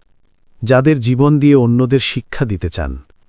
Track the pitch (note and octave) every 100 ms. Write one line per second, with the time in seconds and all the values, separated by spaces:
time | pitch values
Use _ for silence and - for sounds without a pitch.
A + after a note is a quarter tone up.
0 | _ _ _ _ _ - A2+ B2+ C#3+ D3
1 | A#2 B2 C#3+ D3 C#3+ C#3 A#2 A#2+ B2+ C3
2 | - B2+ - - B2 F#2+ F2 - C#2+ C2+
3 | - _